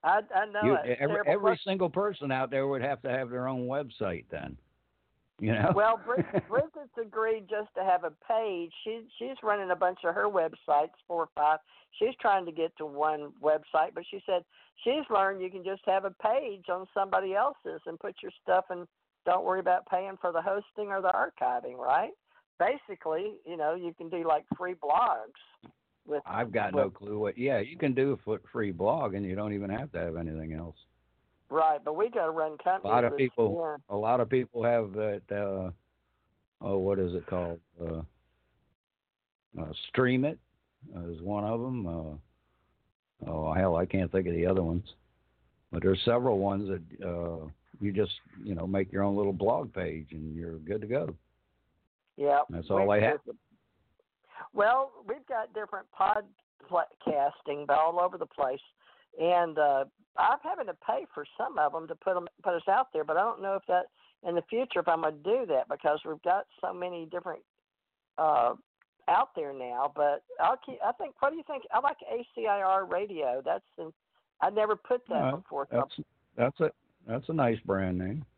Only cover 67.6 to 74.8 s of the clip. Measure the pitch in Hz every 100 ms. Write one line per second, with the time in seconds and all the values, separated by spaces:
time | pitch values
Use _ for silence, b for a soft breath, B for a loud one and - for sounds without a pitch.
67.6 | _ _ _ _ _ - 156 147 120 -
68.6 | _ _ _ _ - 180 262 - 147 135
69.6 | 131 123 143 151 147 147 _ 508 170 254
70.6 | - 254 208 - 214 - 277 330 302 277
71.6 | 202 214 277 - - 226 240 - 220 202
72.6 | 190 190 185 175 208 175 135 127 139 190
73.6 | _ - 160 _ _ _ _ _ 185 208
74.6 | 208 208